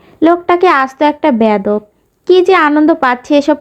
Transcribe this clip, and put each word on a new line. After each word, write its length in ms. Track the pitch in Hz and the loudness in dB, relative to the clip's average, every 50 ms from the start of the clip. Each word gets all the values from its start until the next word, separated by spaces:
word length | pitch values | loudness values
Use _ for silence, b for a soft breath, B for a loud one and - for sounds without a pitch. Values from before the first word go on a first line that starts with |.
| b b b b 311 | b b b b 0
লোকটাকে 440 | 320 349 349 349 - 349 359 370 359 | 0 0 0 -2 -2 -2 0 0 0
আস্ত 340 | 320 269 269 262 - - | 0 0 -2 -4 -4 -2
একটা 300 | 311 294 294 294 - 311 | -2 -2 -2 -2 -2 -2
বেয়াদব। 480 | 240 214 226 220 208 202 196 208 208 208 208 _ _ _ _ _ _ _ _ - | -2 0 0 0 0 -2 -2 -4 -6 -6 -6 _ _ _ _ _ _ _ _ 0
কি 140 | 359 370 | 2 2
যে 140 | 359 370 381 | 2 2 2
আনন্দ 380 | 349 311 294 294 302 311 302 330 | 2 2 0 0 2 2 0 0
পাচ্ছে 440 | 330 - 254 247 247 - - 302 - | 0 -2 -4 -4 -4 -4 -2 -2 0
এসব 200 | - - 294 294 | 0 0 -2 -4